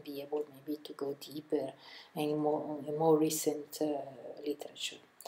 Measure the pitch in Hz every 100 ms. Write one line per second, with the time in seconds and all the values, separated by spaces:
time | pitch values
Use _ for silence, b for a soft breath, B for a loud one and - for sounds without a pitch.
0 | - 139 143 147 147 135 139 147 - -
1 | 139 139 - 143 - 151 131 - B B
2 | B - 151 151 151 151 147 151 135 151
3 | 165 156 156 156 - 147 - - 151 143
4 | - - - - 151 - - - - -
5 | - _